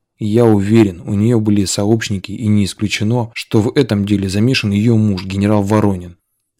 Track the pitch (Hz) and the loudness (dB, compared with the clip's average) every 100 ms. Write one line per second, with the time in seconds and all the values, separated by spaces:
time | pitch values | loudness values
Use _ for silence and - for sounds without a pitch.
0 | _ - 107 113 117 104 98 113 104 87 | _ -10 -2 2 4 4 4 4 4 0
1 | - 101 113 117 107 104 92 - 104 113 | -4 0 2 2 2 0 0 -2 0 0
2 | - 95 - 98 107 104 95 - 104 - | -2 -8 -8 -6 0 0 0 -4 -6 -4
3 | 104 123 113 - - 113 120 147 127 101 | -2 -2 -4 -10 -2 0 2 0 0 0
4 | 101 101 95 101 120 127 104 101 117 110 | 0 -2 -2 0 0 0 0 0 2 2
5 | 107 92 95 98 101 107 98 107 104 92 | 0 -2 -6 -2 0 0 2 2 2 -2
6 | 87 87 _ _ _ | -8 -20 _ _ _